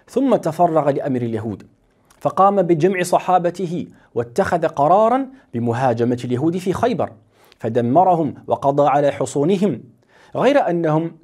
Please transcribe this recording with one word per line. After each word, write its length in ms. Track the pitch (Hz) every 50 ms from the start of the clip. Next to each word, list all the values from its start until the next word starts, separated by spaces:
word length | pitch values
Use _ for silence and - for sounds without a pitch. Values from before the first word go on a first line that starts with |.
| _
ثم 280 | - - 247 269 269 220
تفرغ 540 | 165 - 165 156 - 175 170 160 156 139 147
لأمر 320 | 139 147 - 147 127 123
اليهود، 420 | 120 117 113 107 104 113 98 - - - _ _ _ _ _ _ _ _ _ _
فقام 420 | - 143 - - 190 202 202 196
بجمع 420 | 180 165 175 151 156 - 196 180 175
صحابته 840 | 175 185 170 - - 180 180 175 175 170 - 190 156 180 156 - - - _ _ _ -
واتخذ 520 | 120 120 120 - - 190 - 180 165 165
قرارا 600 | - - - 143 156 180 208 220 226 247 269 269 - - - _ _ -
بمهاجمة 680 | 117 117 117 113 120 135 127 120 113 117 120 123 123 -
اليهود 320 | 123 123 123 151 165 170
في 160 | 185 180 196 175
خيبر، 360 | - - 254 226 147 110 - - - _ _ _ _ _ _ _ -
فدمرهم 720 | - 117 117 123 117 117 131 170 185 185 175 160 160 127 - - -
وقضى 400 | - 117 - - 139 143 143 143
على 240 | 147 131 147 143 143
حصونهم، 720 | 135 - 139 123 - 147 147 175 202 175 208 196 131 - - - _ _ _ _ _ _ - - -
غير 340 | 135 175 247 285 277 - 165
أنهم 420 | 175 170 165 156 151 156 165 165 - -